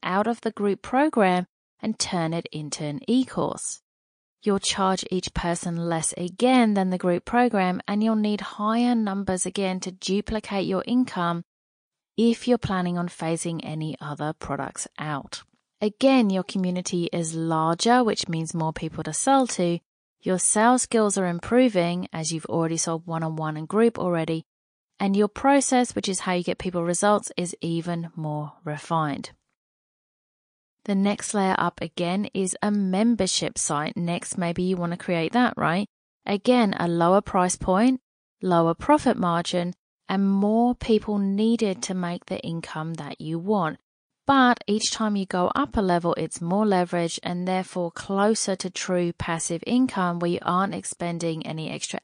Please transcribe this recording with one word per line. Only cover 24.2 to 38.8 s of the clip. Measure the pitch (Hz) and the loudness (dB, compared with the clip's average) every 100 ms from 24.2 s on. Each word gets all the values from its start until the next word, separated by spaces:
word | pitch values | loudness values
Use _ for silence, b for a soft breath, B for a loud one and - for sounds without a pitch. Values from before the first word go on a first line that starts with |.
| 160 160 - _ _ _ _ - | 0 -4 -6 _ _ _ _ -4
and | 196 196 | 0 2
your | 208 | 2
process, | - 269 277 262 247 247 | 2 4 4 4 2 2
which | - 196 | -2 -4
is | 185 | -4
how | - | -2
you | 180 | -2
get | 175 185 | -2 -4
people | 185 175 170 | -4 -2 -2
results, | 175 208 208 - - | 2 2 2 0 -6
is | 175 - | -6 -6
even | 170 165 165 170 165 165 | -4 -4 -2 -6 -6 -8
more | 156 151 147 - | -6 -6 -8 -10
refined. | 151 147 - 165 151 139 - - _ _ _ _ _ _ _ _ _ _ _ _ _ _ - | -10 -8 -2 -2 0 -4 -10 -18 _ _ _ _ _ _ _ _ _ _ _ _ _ _ -2
The | 196 | 2
next | 196 202 - | 2 0 -4
layer | 208 190 - | 0 0 0
up | 175 - | -2 -4
again | 170 - 175 190 208 | -12 -6 -4 -2 -4
is | - 185 - | -2 -4 -2
a | 214 | -2
membership | 208 190 185 233 226 185 - 165 - | 0 0 2 2 2 0 0 -4 -4
site. | - 147 156 - | -2 -2 -4 -4
Next, | 170 170 - - | -2 -4 -6 -4
maybe | 170 170 | -4 -2
you | 180 180 | -2 -2
want | 175 | -2
to | 175 | -6
create | - 170 165 | -2 -2 0
that, | 240 247 - | 2 2 2
right? | 156 175 208 _ _ _ - | 0 0 -4 _ _ _ -4
Again, | 196 247 247 214 - | -2 4 4 4 2
a | 170 | 0
lower | 170 170 196 | 2 4 4
price | - 196 180 - | 4 2 2 0
point, | - 185 247 262 _ _ _ - | 0 4 4 2 _ _ _ -8
lower | 185 170 165 | 2 4 4
profit | 165 | 0